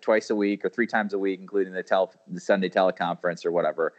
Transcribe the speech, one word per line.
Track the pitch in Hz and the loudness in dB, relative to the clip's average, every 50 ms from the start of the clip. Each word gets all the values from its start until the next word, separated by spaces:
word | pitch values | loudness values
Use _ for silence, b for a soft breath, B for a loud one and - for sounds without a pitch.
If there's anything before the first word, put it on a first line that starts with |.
twice | - - 110 110 - - | 0 2 2 2 2 0
a | 113 | 0
week | 107 101 101 101 98 - | 0 2 0 0 0 -4
or | 92 | -4
three | - - 117 | -2 -2 -2
times | 104 - 110 104 101 101 | 0 0 -2 -2 0 -2
a | 98 | -2
week, | 98 98 95 92 | -2 -2 -2 -4
including | 95 87 98 101 95 95 | -8 -4 -2 -2 -2 -2
the | 92 92 90 | -4 -10 -2
tele-, | - 104 95 95 - - _ _ | 0 2 2 2 0 -4 _ _
the | - 87 87 | -12 -12 -10
Sunday | - - 104 98 92 | 0 0 2 2 2
teleconference | 90 - 101 92 92 90 - 90 85 87 - - 87 85 - - | 0 2 4 2 2 2 0 -2 -2 -2 -2 -2 -4 -4 -2 -4
or | 87 85 | 0 0
whatever. | 85 80 78 71 82 80 76 b | 2 0 0 0 0 -2 -2 b